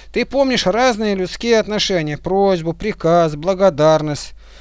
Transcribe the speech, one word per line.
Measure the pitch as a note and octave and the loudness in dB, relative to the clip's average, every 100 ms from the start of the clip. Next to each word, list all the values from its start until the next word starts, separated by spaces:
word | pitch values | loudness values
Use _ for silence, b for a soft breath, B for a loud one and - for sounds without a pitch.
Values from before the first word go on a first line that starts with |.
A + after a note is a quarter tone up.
| B | B
Ты | - A#3+ | -4 -2
помнишь | C4+ C4+ A#3+ F#3 | 0 0 0 0
разные | G#3 C4 G#3+ G#3+ G3 | 2 2 0 -2 -2
людские | F3+ - A#3 A3 | -4 -4 0 2
отношения, | G3+ G#3 - F#3 D3+ D3 | 2 -2 -2 -2 -2 -6
просьбу, | E3+ F#3+ G3 F3+ D#3+ | -2 0 2 0 -2
приказ, | E3+ G#3 - E3 F3 E3 D3 | -6 -6 -2 2 4 2 0
благодарность. | E3 F#3 G3 D3 D#3 D#3 D3+ D3 - b b b | -4 2 2 4 4 4 0 -6 -10 b b b